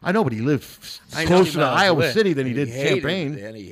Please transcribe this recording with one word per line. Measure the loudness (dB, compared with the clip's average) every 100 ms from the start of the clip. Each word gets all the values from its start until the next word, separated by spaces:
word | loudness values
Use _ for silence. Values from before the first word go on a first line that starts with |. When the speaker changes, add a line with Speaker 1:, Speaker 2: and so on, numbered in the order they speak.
Speaker 1:
I | -2
know, | 0
but | 0
he | -2
lived | 0 -2
s-, | -4 -20 -20 -20 -12 -4
Speaker 2:
I |
know. | 4
Speaker 1:
closer | 4 4
to | 2
Speaker 3:
miles | 2 4
Speaker 1:
Iowa | 4 4
Speaker 3:
away. | 2
Speaker 1:
City | 2 2
than | 0 -2
he |
Speaker 2:
And | -2
Speaker 1:
did | -4
Speaker 2:
he |
hated, | -4 -2 0
Speaker 1:
Champaign. | -2 -4 -6 -8
Speaker 2:
and | -12 -14
he | -16